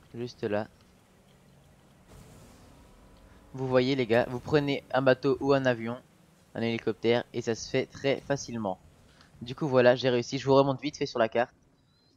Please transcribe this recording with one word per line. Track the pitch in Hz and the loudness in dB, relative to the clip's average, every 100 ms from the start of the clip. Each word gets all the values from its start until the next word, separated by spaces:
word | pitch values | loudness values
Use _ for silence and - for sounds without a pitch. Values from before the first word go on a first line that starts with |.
| _ | _
Juste | 117 123 - | -12 -12 -8
là. | 110 104 110 _ _ _ _ _ _ _ _ _ _ _ _ _ _ - - - - - - - - - - - - - - | -4 -4 -6 _ _ _ _ _ _ _ _ _ _ _ _ _ _ -20 -20 -20 -20 -20 -20 -20 -20 -20 -20 -20 -20 -20 -20
Vous | 131 131 | -10 0
voyez | 127 127 135 | 2 2 0
les | 120 | 2
gars, | 113 - | 2 2
vous | 123 | -4
prenez | - 151 143 139 - | 0 0 0 -4 -2
un | 127 | 0
bateau | 135 127 143 127 | 2 2 2 0
ou | 139 | 2
un | 139 | 2
avion, | 131 120 113 123 _ _ _ _ _ | 2 0 -4 -10 _ _ _ _ _
un | - | -6
hélicoptère, | 117 113 - 107 113 120 - | -4 -2 -4 -2 0 0 -2
et | 120 | -8
ça | 120 110 | -6 -6
se | - | -4
fait | 135 120 | -4 -4
très | - 139 131 | -6 -4 -4
facilement. | - 139 - 117 104 92 _ _ _ _ _ - | -4 -6 -6 -6 -6 -8 _ _ _ _ _ -18
Du | 120 135 | -14 -8
coup | 156 | 0
voilà, | 127 123 123 | 4 4 4
j'ai | 131 | 0
réussi, | 123 117 135 | 0 -2 -6
je | 131 | 2
vous | |
remonte | 135 139 131 | 4 4 0
vite | 143 - | -6 -6
fait | 139 | -6
sur | 123 | 0
la | 110 | 0
carte. | 117 123 _ _ _ _ _ _ | 0 -4 _ _ _ _ _ _